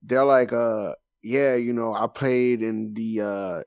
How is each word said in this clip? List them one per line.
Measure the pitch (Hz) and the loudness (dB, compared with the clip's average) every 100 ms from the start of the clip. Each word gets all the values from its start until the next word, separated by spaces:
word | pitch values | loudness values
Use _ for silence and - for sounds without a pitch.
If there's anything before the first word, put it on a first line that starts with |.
they're | - 131 139 | -2 2 6
like, | 131 120 | 6 4
uh, | 117 117 110 92 - _ _ | 0 0 0 -4 -8 _ _
"Yeah, | 110 135 139 123 | -4 0 2 2
you | 120 | 0
know, | 117 113 | -2 -2
I | 104 113 | -2 -4
played | - 135 123 123 117 | -2 0 2 2 0
in | 110 110 110 | -2 -4 -6
the, | 107 113 107 | -6 -4 -4
uh, | 104 98 95 85 | -4 -4 -6 -8